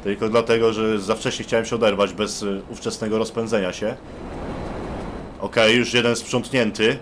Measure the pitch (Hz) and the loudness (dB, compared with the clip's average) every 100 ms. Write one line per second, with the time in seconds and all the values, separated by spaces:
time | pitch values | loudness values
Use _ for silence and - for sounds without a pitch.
0 | 101 104 110 117 117 113 113 107 110 107 | -2 -2 2 2 4 4 4 4 0 0
1 | 95 107 131 - 110 117 113 117 110 98 | 0 -2 -2 -4 0 0 0 2 2 4
2 | 101 87 104 - 104 98 - 117 117 - | 0 0 -4 -2 -4 -4 -8 -8 -6 -4
3 | 110 110 110 - 113 110 92 - 107 131 | -2 0 0 -4 -2 0 0 -2 -4 -6
4 | - - - - - - - - - - | -12 -14 -12 -10 -10 -8 -8 -8 -8 -8
5 | - - - - 104 - 110 120 117 120 | -10 -12 -14 -8 -2 4 6 6 4 2
6 | 120 117 - 127 113 131 110 104 110 139 | 2 0 0 -4 0 0 0 2 2 2